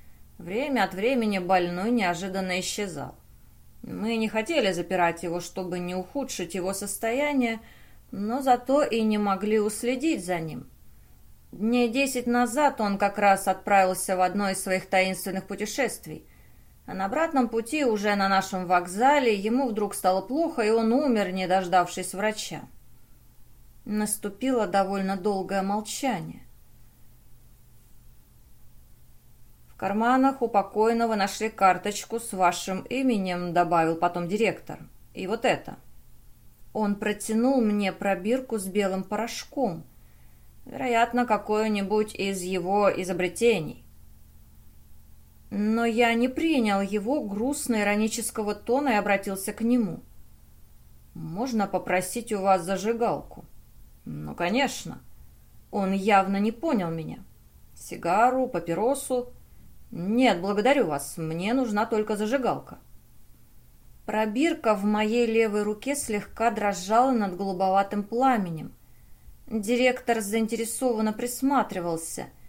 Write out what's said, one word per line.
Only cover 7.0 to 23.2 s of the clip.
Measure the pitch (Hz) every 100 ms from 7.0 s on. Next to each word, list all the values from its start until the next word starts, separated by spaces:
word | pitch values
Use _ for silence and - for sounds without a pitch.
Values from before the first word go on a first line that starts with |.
| 226 247 294 285 240 226 - - - - -
но | 190 208 254
зато | 262 247 - 277
и | 294 226
не | 220 214
могли | 208 190 214 214
уследить | 208 214 240 254 311 269
за | 175 175
ним. | 160 151 - - - - - - - - -
Дней | - 220 247 240
десять | 233 277 254 240
назад | 240 240 240 294 269
он | 208 196
как | 202 202
раз | 202 196 196
отправился | 185 - 202 185 185 - 185
в |
одно | 180 190 202
из | 190
своих | - 185 185
таинственных | 190 190 185 - 190 185
путешествий. | 196 214 - 240 - - 151 - - - - - - -
А |
на | 185 196
обратном | 294 330 285 233
пути, | 226 226 302 269
уже | 214 208 202
на | 196
нашем | 196 190 190 180
вокзале, | 180 175 185 262 294 247
ему | 208 202 247 262
вдруг | 214 208
стало | - 185 190
плохо, | 190 277 330 320
и | 214
он | 226 226
умер, | 247 302 220 190
не | 185 185
дождавшись | 190 180 185 175 - 180
врача. | 185 214 214 - 151 135 - - - - -